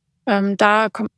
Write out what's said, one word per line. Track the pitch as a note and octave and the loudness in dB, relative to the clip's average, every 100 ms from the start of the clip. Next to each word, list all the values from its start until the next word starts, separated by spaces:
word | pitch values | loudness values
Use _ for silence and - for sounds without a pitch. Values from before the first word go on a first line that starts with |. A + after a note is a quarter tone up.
| _ _ - | _ _ -2
ähm, | G3+ G3+ G3 | 0 0 0
da | G#3 G#3+ A3 | 2 2 0
kommt, | - G#3+ | -4 -10